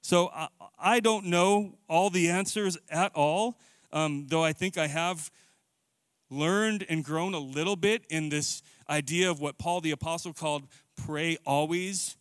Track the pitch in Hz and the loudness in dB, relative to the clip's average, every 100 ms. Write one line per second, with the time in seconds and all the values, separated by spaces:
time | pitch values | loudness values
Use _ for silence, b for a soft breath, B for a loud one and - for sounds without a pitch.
0 | - 175 175 - 160 _ - _ 180 240 | 4 2 2 -4 -10 _ -20 _ 2 4
1 | 220 220 185 175 185 208 202 - _ 165 | 4 2 2 4 6 4 2 -8 _ 2
2 | 196 180 170 180 190 214 202 165 _ 156 | 2 2 2 2 0 -2 -2 -4 _ 0
3 | 190 156 147 170 220 240 b b b - | 0 2 2 2 0 -4 b b b -2
4 | 156 143 143 160 160 156 185 180 156 151 | -2 -2 -2 2 2 2 -4 -2 -2 -2
5 | 170 175 151 b b b b _ _ _ | -2 -4 -10 b b b b _ _ _
6 | _ _ _ 135 156 196 220 214 185 160 | _ _ _ -4 0 2 2 0 -2 -4
7 | 139 156 180 180 139 135 170 202 190 226 | -2 -2 -2 -4 -6 -4 -2 0 2 0
8 | _ 160 156 147 143 - b b - 147 | _ -4 -2 -2 -2 -6 b b -4 -4
9 | 139 170 185 156 143 135 175 175 160 151 | 0 2 2 2 -4 -6 -4 -2 -2 -4
10 | 160 165 180 156 160 147 139 b b - | -4 -6 -8 -6 -4 -4 -6 b b -14
11 | - 151 165 165 - 139 156 170 185 190 | -6 -2 -2 -2 0 0 2 0 -2 -4
12 | - - | -6 -10